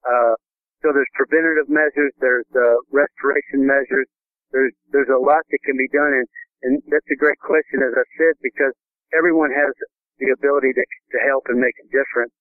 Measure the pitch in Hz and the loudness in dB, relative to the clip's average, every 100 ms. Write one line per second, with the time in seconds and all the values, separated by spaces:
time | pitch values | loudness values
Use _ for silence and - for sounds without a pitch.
0 | 127 123 120 113 _ _ _ _ 156 139 | -2 0 0 -2 _ _ _ _ 0 0
1 | 131 - 135 156 165 156 139 151 151 143 | -2 -4 0 0 2 0 0 0 0 0
2 | 143 _ 127 123 113 127 120 120 - 139 | -4 _ 0 0 0 0 2 2 0 -2
3 | 147 - 139 143 - 139 135 139 131 131 | -2 -2 -2 -2 -4 -2 0 0 0 -4
4 | 131 _ _ _ _ 131 131 _ _ 143 | -4 _ _ _ _ -2 -2 _ _ -2
5 | 127 131 135 156 - 139 - 131 131 143 | 2 0 2 0 0 -6 -4 -4 -2 0
6 | 147 135 120 - - _ 127 139 - 151 | 0 0 -4 -12 -20 _ -4 -4 -2 -4
7 | - 139 151 - - 156 - - 131 123 | -2 0 0 0 -2 -2 0 -2 0 0
8 | 123 - 160 151 123 - 135 - _ _ | -4 0 0 0 -8 -2 -4 -4 _ _
9 | _ 165 175 160 151 139 143 - - _ | _ 0 2 2 2 0 -2 -4 -14 _
10 | _ _ 135 127 139 143 131 123 - - | _ _ -4 0 0 2 0 -2 -6 -10
11 | _ 123 131 135 - 120 127 - - 135 | _ -4 -2 -2 -2 -2 -2 -4 -4 -4
12 | 139 123 117 _ | -2 -4 -6 _